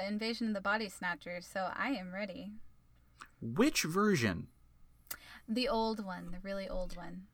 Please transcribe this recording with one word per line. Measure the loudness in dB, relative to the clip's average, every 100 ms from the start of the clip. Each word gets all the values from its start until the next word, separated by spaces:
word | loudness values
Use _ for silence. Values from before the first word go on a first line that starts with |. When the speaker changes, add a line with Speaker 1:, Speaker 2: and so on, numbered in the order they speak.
| 2
Speaker 1:
Invasion | 0 0 0 0
of |
the | 2
Body | 2 2 0
Snatchers, | -2 -4 -4 -6 -8 -4
so | -2 -2 0
I | 0
am | -2 -4
ready. | -6 -6 -6 -10 -10 -12 -16 -20 -20 -20 -20 -20 -10
Speaker 2:
Which | -4 4 4 4
version? | 2 4 6 6 6 2 -4 -12 -20 -20 -20 -20 -14 -14 -12 -18 -4
Speaker 1:
The | 0 2
old | 2 2 0 -4
one, | -6 -6
the | -6
really | -4 -6 -4
old | -2 -2 -4
one. | -6 -8 -12